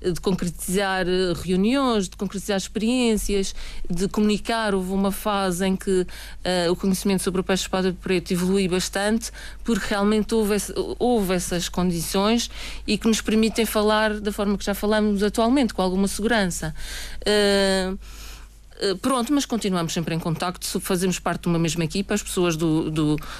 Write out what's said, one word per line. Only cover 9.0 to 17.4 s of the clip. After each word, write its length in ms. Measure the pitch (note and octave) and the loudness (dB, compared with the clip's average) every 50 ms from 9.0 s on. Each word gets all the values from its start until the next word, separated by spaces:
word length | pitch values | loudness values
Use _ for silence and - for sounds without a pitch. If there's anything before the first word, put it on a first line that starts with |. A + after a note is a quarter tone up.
| G3+ G#3 A3 A3 - - - - - - - - - | 0 2 0 0 -2 -4 -12 -12 -14 -14 -12 -8 -2
porque 220 | - A#3 G3 - - | -2 0 0 0 -2
realmente 460 | A3 G3+ G3+ G#3 G#3+ G#3+ G3+ - A#3 | 0 2 2 2 2 2 2 2 2
houve 220 | A3+ G#3+ G3 G#3 | 2 2 2 0
esse, 180 | G3+ - - - - - - A#2+ - | 0 -2 -4 -4 -4 -4 -4 -2 0
houve 360 | - B3 B3 A3 G3 F3 F#3+ | 2 2 4 4 2 2 0
essas 340 | F3 F3+ - F#3 E3+ F3 - | 0 0 -2 -2 -2 -2 -2
condições 800 | - F#3+ F3+ F#3 E3+ E3+ D#3 - - F#3+ G3 G#3+ A#3 A#3+ - - - - - - - - - | -2 0 0 0 0 0 -2 0 0 2 2 4 2 2 0 -4 -8 -10 -10 -10 -10 -8 -4
e 120 | - G#3 G3 | -2 -2 2
que 80 | - | 2
nos 140 | A3+ A3 - | 2 2 2
permitem 440 | - - G#3 A3 A3 A3 G#3+ - A3 | 2 2 2 4 4 2 2 0 0
falar 560 | G#3+ - G#3+ G#3 G#3+ G#3+ G#3+ A3 G#3+ G#3 G#3+ | 0 2 2 2 4 4 4 2 2 0 -2
da 120 | G3+ G#3 | -4 -4
forma 260 | G3+ - G3+ G3+ G3+ F#3+ | -2 0 0 0 0 0
que 60 | - | 0
já 100 | G#3 G3 | -2 -2
falamos 480 | - - G#3 G#3+ G#3+ G#3 G#3+ G#3 G3 | 0 0 2 2 4 4 2 2 2
atualmente, 500 | G#3 G#3 G3+ A#3+ A3+ A3+ C4 D4 B3+ G#3 | 2 2 2 2 2 4 4 4 2 2
com 80 | - - | 0 0
alguma 280 | F#3 F#3 F3+ F#3+ G3+ F#3+ | 0 2 2 2 0 0
segurança. 640 | - - G3+ A3+ A#3+ A3 G3 F3 E3 - - D#3 D#3 - - - - - - - - - - | 0 0 0 2 2 2 2 0 -2 -4 -6 -6 -6 -8 -8 -8 -8 -10 -10 -10 -8 -4 0
Eh, 720 | G3+ G#3 G#3 | 2 4 4